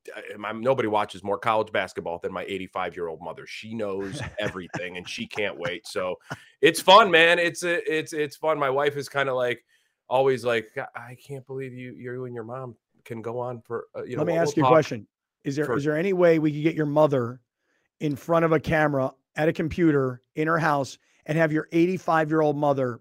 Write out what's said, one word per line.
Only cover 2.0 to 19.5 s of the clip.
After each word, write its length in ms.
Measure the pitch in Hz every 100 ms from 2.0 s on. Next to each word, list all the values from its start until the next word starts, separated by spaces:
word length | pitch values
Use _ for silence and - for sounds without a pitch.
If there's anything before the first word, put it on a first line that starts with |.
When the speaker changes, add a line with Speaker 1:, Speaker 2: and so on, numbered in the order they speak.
| 85 85
Speaker 1:
than 120 | 95
my 140 | 92 -
eighty-five-year-old 760 | 95 92 95 87 87 82 80
mother. 240 | 82 - -
She 280 | - 110
knows 460 | 113 101 95 98 151
Speaker 2:
<laughs> 180 | 92 -
Speaker 1:
everything, 600 | 104 95 85 85 90 90
and 100 | 85
she 180 | - 113
can't 300 | - 101 76
wait. 300 | 87 90 -
So 300 | 98 92 87 - - - -
it's 180 | 147 160
fun, 320 | - 202 208
man. 280 | 160 165 175
It's 240 | 170 -
a, 180 | 175 170 143
it's, 220 | 156 151
it's 240 | 156 147 -
fun. 220 | 156 151
My 100 | 135
wife 300 | 135 147 139
is 100 | 135
kinda 240 | 139 139
like, 320 | 127 123 120 _ _ _ _ -
always 380 | 127 135 127
like, 320 | 120 117 110 135
I, 360 | 123 120 120
I 20 |
can't 320 | 127 - 135 127
believe 260 | 135 131
you, 220 | 123 127
you 320 | 107 120 123 127
and 80 |
your 100 | 120
mom 320 | 110 131 127 113 _ _ -
can 160 | 113
go 160 | 113 123
on 240 | 123 120
for, 240 | - 117 - -
uh, 60 |
you 140 | - 139
know, 40 |
Speaker 2:
Let 60 | 156
me 80 |
Speaker 1:
we'll, 80 | 165
Speaker 2:
ask 140 | 160 160
Speaker 1:
we'll 80 |
Speaker 2:
you 0 |
a 20 | 131
Speaker 1:
talk 60 |
Speaker 2:
question. 340 | 127 135 117 - _ _ _
Is 140 | 143 139
there, 80 |
Speaker 1:
for 140 | 143 147
Speaker 2:
is 60 |
there 120 | 147 151
any 160 | 196
way 260 | 180 175 160
we 140 | 151
could 120 | 147
get 100 | 160
your 100 | 156
mother 560 | 147 147 151 139 117 127 _ _ _ _ _ -
in 140 | 156
front 300 | 135 - 165
of 80 | 165
a 80 | 156
camera 500 | - 160 151 139 131 - _ -
at 120 |
a 60 | 156